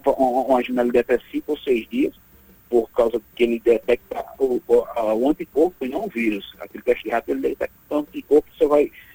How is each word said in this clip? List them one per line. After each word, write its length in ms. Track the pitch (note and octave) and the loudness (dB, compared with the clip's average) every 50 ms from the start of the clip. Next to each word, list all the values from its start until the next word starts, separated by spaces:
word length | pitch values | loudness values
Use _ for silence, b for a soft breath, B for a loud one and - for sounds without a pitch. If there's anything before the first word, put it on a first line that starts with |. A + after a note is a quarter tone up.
| - C#3+ C3+ - | 2 0 0 2
uma, 240 | C3 B2+ B2 C3 | 2 0 2 0
uma 220 | B2+ B2 C3 B2 B2 | 0 2 2 0 0
janela 280 | B2+ B2+ B2 A#2+ A#2+ | 0 0 0 0 2
de 60 | A#2+ B2 | 2 2
até 220 | A#2+ - B2+ A#2 - - | 2 2 0 -2 -2 -4
cinco 200 | - D3+ - - | -8 -8 -6 -6
ou 60 | D3+ C#3+ | -6 -4
seis 280 | - - B2+ A2+ A2+ - | -2 -2 -2 -2 -2 -4
dias, 240 | A#2 B2+ D3 - - _ _ _ _ _ _ _ _ _ _ _ | -2 -2 -2 -2 -4 _ _ _ _ _ _ _ _ _ _ _
por 220 | A#2+ A#2+ A2+ - | 0 0 0 0
causa 320 | - - A#2 A#2 A#2 A2+ - _ _ | 0 0 0 2 0 -4 -6 _ _
que 80 | - B2 | 0 0
ele 160 | A#2 A#2 A2+ | 2 2 2
detecta 640 | - A#2 A#2 A2 - - A#2+ - - - - - - - - - | 2 2 2 2 2 0 -2 -2 -2 -6 -10 -8 -8 -10 -6 -2
o, 200 | C3+ C3 B2 A#2 - - | -2 0 0 -2 0 2
o, 160 | A#2 A#2+ A#2 - - | 2 2 2 0 -2
a, 180 | A#2+ A2+ G#2+ A2 | -4 -2 -2 0
o 160 | A2 B2 C#3 | 0 2 0
anticorpo 560 | - - F3 - - B2+ A#2+ A#2+ - - C3 | 0 0 -4 -4 0 2 2 2 0 -4 -8
e 40 | B2+ | -6
não 160 | C3+ E3+ A3 | -6 -6 -6
o 40 | G#3 | -6
vírus. 460 | - A#2 A#2 A2 G#2 G2 - - - - | -6 -4 -2 -2 -2 -4 -6 -12 -18 -18
Aquele 240 | - - - A2 - | -18 -18 -16 -4 -2
teste 240 | B2 A#2+ - - G#2+ | 0 0 0 -2 -4
rápido, 300 | A2+ A#2 - - C#3 C3+ | -4 -4 -4 -4 -4 -4
ele 120 | C3+ C3+ | -4 -4
detecta 260 | C3+ - - - - _ _ - | -4 -4 -8 -8 -10 _ _ -6
o 60 | D3+ D3 | -6 -6
anticorpo 520 | D3 - - D4 - - C#3 D3+ - - | -6 -6 -10 -14 -4 0 2 2 2 0
que 60 | - - | -2 -2
você 100 | E3 C#3+ | 0 2
vai 240 | D3 D3 - - - B B B B | 2 2 2 0 -4 B B B B